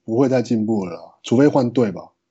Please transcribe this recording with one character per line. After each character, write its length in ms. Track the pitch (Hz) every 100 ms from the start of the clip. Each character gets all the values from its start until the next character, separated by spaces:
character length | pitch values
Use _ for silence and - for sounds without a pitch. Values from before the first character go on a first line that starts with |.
不 120 | - 113
会 120 | 135
再 120 | 127
进 240 | 113 113
步 200 | 107 107 90
了 60 |
啦， 80 | 82 - _
除 120 | - 120
非 120 | 147
换 200 | 139 120
队 180 | 131 110
吧， 100 | 85 - _ _